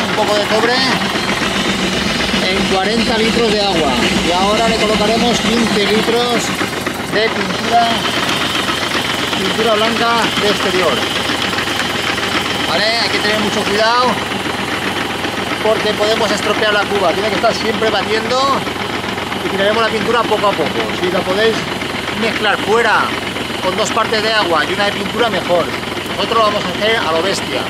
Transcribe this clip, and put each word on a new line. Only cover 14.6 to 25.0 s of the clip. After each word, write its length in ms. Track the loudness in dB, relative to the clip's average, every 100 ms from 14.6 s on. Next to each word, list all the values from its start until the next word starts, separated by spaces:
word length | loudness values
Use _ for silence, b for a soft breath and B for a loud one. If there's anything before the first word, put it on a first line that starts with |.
| -4 -4 -4 -4 -4 -4 -4 -4 -4 -2
porque 300 | 0 2 0
podemos 380 | 0 0 2 0
estropear 420 | 0 -2 0 2
la 80 | 2 0
cuba. 260 | 2 2
Tiene 180 | 2 0
que 60 | 2
estar 180 | 0
siempre 360 | 0 -2 0 0
batiendo 500 | 0 0 -2 0 0 2 0 -2 -6 -6 -6 -6 -6 -6 -4 -4
y 40 |
tiraremos 340 | 0 2 2
la 60 | 0
pintura 340 | 0 0 0
poco 240 | 2 2 2
a 40 |
poco. 300 | 2 0 -2 -4 -2
Si 120 | -2
la 80 | 0
podéis 360 | 0 2 2 0 -4 -6 -6 -6 -4 -2
mezclar 380 | -2 0 0 0
fuera 420 | 2 2 4 2 2 -2 -6 -6 -6 -4
con 140 | -2 0
dos 140 | 0
partes 320 | 0 0 0
de 100 | 0
agua 320 | 0 2 2 2
y 80 |
una 120 | 0 0
de 80 |
pintura, 360 | -2